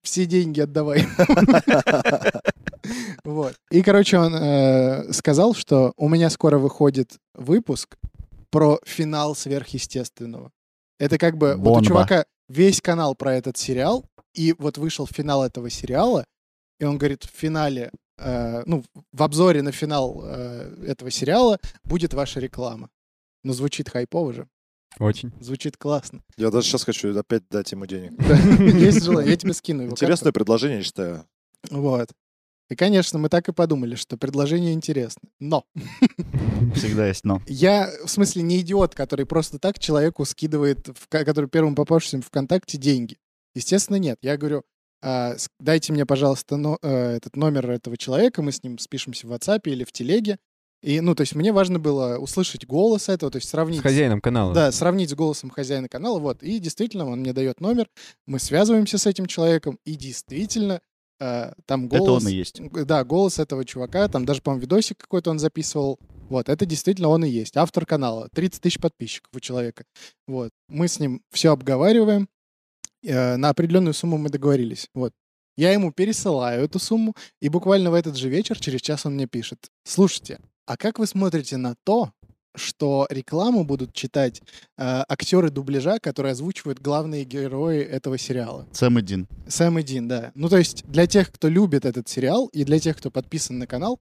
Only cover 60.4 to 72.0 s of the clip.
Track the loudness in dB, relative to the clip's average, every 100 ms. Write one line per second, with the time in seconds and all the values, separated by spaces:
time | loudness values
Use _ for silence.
60.4 | -6 -2 -2 -4 _ _ _ _ -6 -6
61.4 | -8 -14 -4 -4 0 2 4 4 2 -2
62.4 | -6 -10 -12 -8 0 0 2 2 2 0
63.4 | -4 -6 -8 -10 -6 -2 0 0 -2 -2
64.4 | -2 -4 0 0 0 -8 -6 -4 -2 -2
65.4 | -4 -4 -6 -4 -4 -6 -14 -20 -6 -4
66.4 | -2 -2 -2 -2 -2 0 2 2 2 -2
67.4 | -2 0 0 0 -2 -2 -2 -4 -8 -4
68.4 | -4 -2 -4 -2 -4 _ -12 -12 _ -16
69.4 | -8 -6 -6 -10 -20 _ -20 _ -10 -8
70.4 | -8 _ _ -2 -2 0 -4 -4 _ 2
71.4 | 4 4 0 2 4 4